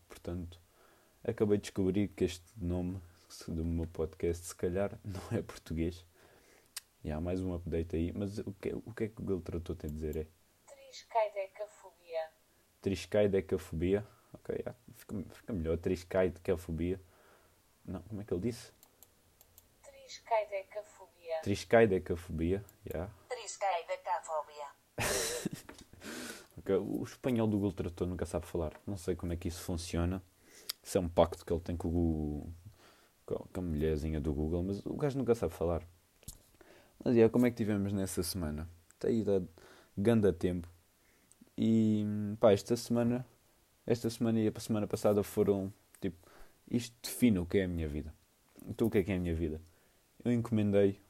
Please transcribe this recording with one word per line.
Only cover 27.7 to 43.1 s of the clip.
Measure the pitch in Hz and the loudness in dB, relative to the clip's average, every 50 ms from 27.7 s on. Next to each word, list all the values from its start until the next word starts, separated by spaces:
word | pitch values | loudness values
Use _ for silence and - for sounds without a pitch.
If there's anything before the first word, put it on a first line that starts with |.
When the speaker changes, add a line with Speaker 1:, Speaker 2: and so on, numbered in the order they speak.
| 85 | -2
Speaker 1:
Tradutor | - 90 90 85 - 90 | -2 -6 -6 -4 -4 -4
nunca | 90 90 87 87 | -2 -2 -4 -4
sabe | - - - - | -4 -4 -6 -6
falar. | - - 87 80 76 - - - | -4 -4 -4 -2 -4 -6 -8 -10
Não | 101 101 | -10 -8
sei | 95 - 95 85 | -6 -4 -4 -4
como | - 87 85 85 | -2 -2 -4 -4
é | |
que | 85 - | -4 -4
isso | 87 85 - | -6 -6 -6
funciona. | - - 90 87 87 - - 87 87 90 95 92 - _ _ _ _ - - - - - - _ | -6 -6 -6 -6 -4 -4 -2 0 0 0 -2 -4 -8 _ _ _ _ -20 -20 -18 -12 -12 -12 _
Se | - - - | -6 0 0
é | 98 | 0
um | 90 82 | 0 2
pacto | - - 85 85 - - - | 6 6 6 6 4 -8 -4
que | - 85 | -2 -2
ele | 80 | -2
tem | - - 87 | -2 -4 -6
com | 85 - | -4 -2
o | 85 | 0
Google, | 85 87 85 82 78 78 76 73 73 73 - 85 85 85 - - - - - - - _ _ _ _ _ - | 2 2 2 2 2 0 -2 -4 -4 -6 -8 -10 -14 -16 -18 -20 -20 -20 -20 -20 -20 _ _ _ _ _ -8
com, | - - | -6 -6
com | - - - - 92 | -6 -6 -8 -6 -4
a | 90 | -2
mulherzinha | 85 78 73 78 80 78 73 76 78 78 76 | -2 0 0 2 2 0 0 0 -2 -2 -2
do | 69 78 71 | -2 -2 0
Google, | 76 76 78 85 87 92 | 0 0 0 0 0 0
mas | 98 98 101 - | -2 -4 -4 -4
o | - - | -6 -4
gajo | - 147 139 127 | -2 -2 -2 0
nunca | 135 117 120 113 | 0 4 2 4
sabe | - 92 80 - | 4 2 -2 -2
falar. | - 82 85 85 78 - - - _ _ _ _ _ - - - - _ _ _ - - - - - - _ _ - - | 0 0 0 0 0 -4 -8 -20 _ _ _ _ _ -20 -20 -20 -20 _ _ _ -20 -20 -20 -20 -20 -20 _ _ -4 0
Mas, | - 120 | 4 8
yeah, | 113 113 110 | 8 8 8
como | - 123 123 | 8 6 4
é | 120 | 4
que | 120 | 4
tivemos | 117 107 104 107 101 98 101 101 | 2 0 0 0 0 0 0 0
nessa | 95 95 - - 95 87 | -2 -2 -2 -2 -2 -2
semana? | - - 92 80 76 76 73 85 85 - - _ _ - | -2 -2 -4 -4 -4 -4 -6 -8 -10 -14 -20 _ _ -10
Tem | - - - | -4 0 2
aí | 117 110 98 | 2 2 4
dado | 101 98 95 87 - - - - - - - - _ - | 4 2 2 2 -2 -10 -18 -20 -20 -20 -20 -20 _ -2
ganda | 98 101 113 117 110 101 95 87 | 2 4 6 6 6 6 4 4
tempo. | - - 90 90 87 87 - - _ _ _ _ _ _ _ _ _ _ _ _ - - _ - | 4 2 0 0 0 -4 -8 -16 _ _ _ _ _ _ _ _ _ _ _ _ -20 -20 _ -2
E, | - 113 113 113 113 110 110 107 107 104 104 104 104 104 101 107 - | 0 2 4 6 6 6 4 4 2 2 0 -2 -2 -2 -4 0 6
pá, | 123 107 | 6 8
esta | 98 98 - - 120 | 8 6 4 0 -2
semana, | 120 - - 120 120 120 117 | -2 0 0 2 2 2 2